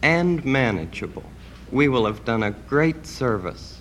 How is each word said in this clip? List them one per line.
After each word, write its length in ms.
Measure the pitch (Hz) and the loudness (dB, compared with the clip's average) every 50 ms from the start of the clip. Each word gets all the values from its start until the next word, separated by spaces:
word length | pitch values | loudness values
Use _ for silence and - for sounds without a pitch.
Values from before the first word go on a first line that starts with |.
and 420 | - 151 165 170 175 180 175 156 135 | 2 2 4 4 4 2 2 2 2
manageable, 800 | 131 135 135 127 113 104 85 80 82 - - 104 78 - - - - - - - - - - - - | 2 4 4 4 2 2 0 -4 -6 -8 -8 -8 -8 -8 -10 -12 -14 -18 -18 -18 -18 -18 -18 -10 -2
we 160 | - 135 147 | 2 4 4
will 180 | 139 127 120 110 | 4 4 4 2
have 200 | 104 107 104 - | 2 0 -2 -2
done 180 | 117 113 110 107 | 0 0 2 0
a 80 | 104 101 - - | 0 -2 -6 -6
great 380 | - 139 147 156 160 156 160 - | 0 2 4 4 4 2 -2 -8
service 720 | - - - 135 123 110 98 90 85 - - - - - - | -12 -6 -2 0 0 0 0 -2 -6 -8 -8 -14 -16 -16 -18